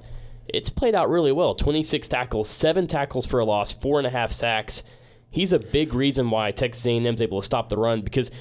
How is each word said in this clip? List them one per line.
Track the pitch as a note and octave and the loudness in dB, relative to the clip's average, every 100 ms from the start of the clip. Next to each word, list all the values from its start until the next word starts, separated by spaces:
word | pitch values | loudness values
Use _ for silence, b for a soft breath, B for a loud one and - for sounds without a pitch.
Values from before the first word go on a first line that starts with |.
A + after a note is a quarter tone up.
| B B B B - | B B B B -6
It's | - - | -4 -4
played | - B3 G3 | 0 2 4
out | B2+ | 4
really | E3+ D3 | 4 4
well. | C#3 D3 | 4 2
Twenty-six | F#2+ D3 D#3 D3+ D3 - | 2 0 0 0 -4 -2
tackles, | B2 B2 - C#3+ | -4 -2 -2 -4
seven | - D#3 F3+ F3 | 0 2 2 0
tackles | D3+ C#3 B2+ - | -2 -2 -4 0
for | B2 | 2
a | A2 | 2
loss, | G#2 G2+ | 2 0
four | - C3+ D3 | -2 0 0
and | B2+ | 0
a | |
half | B2 A2+ | 0 -2
sacks. | - A#2 A2 - - b b b b b | -2 0 0 -2 -8 b b b b b
He's | D#3+ F#3 | -2 2
a | D#3+ | 2
big | - C#3+ D#3 | 2 0 0
reason | B2 C#3 C3 A#2+ | 2 2 2 2
why | A2 G#2+ | 2 0
Texas | - B2+ - B2 | 0 -2 -2 0
A | A#2 | 2
and | A#2+ | 0
M | |
is | A#2 | 0
able | A2+ G2 | -2 -2
to | - | -2
stop | B2 - | -2 0
the | G#2 | 0
run, | A#2 A2+ | 0 0
because | G2 C3+ A#2+ B | -2 -2 -2 B